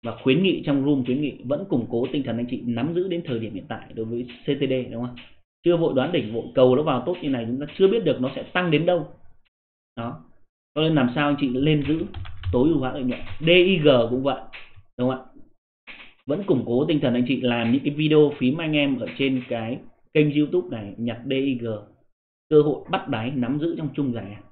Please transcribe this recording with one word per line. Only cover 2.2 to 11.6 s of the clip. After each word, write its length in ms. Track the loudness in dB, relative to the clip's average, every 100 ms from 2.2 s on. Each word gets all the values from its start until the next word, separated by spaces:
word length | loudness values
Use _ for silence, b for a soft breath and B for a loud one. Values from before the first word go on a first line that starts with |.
thần 140 | -4 -4
anh 80 | -4
chị 120 | -6 -4
nắm 280 | -4 -2
giữ 140 | -2 -4
đến 140 | -4 -4
thời 140 | -6
điểm 140 | -6
hiện 120 | -10 -10
tại 260 | -12 -12
đối 120 | -10 -8
với 180 | -6
C 220 | -8 -12 -4
T 140 | -2 0
D, 220 | -2 -4
đúng 140 | -6 -8
không? 100 | -8 -20 -20 _ _
Chưa 140 | 2 2
vội 160 | 4 2
đoán 160 | 0
đỉnh 220 | -2 -2
vội, 100 | -6 -4 4
cầu 200 | 6 6
nó 80 |
vào 200 | 2 0 -2
tốt 120 | -4
như 80 | -2
này 160 | -2 -2
chúng 120 | -4
ta 60 | -6 2
chưa 100 | 4
biết 160 | 4 0
được 160 | 0
nó 100 | -2 -6
sẽ 80 | -6
tăng 180 | -2 2
đến 140 | 2 2
đâu. 280 | 0 -2 -12 -20 -20 _ _ _ _ _ -10
Đó. 300 | -10 -10 -16 -20 _ _ _ -2
Cho 60 |
nên 140 | 2 4
làm 140 | 2 2
sao 140 | 0
anh 60 | 0
chị 100 | 0
lên 340 | 0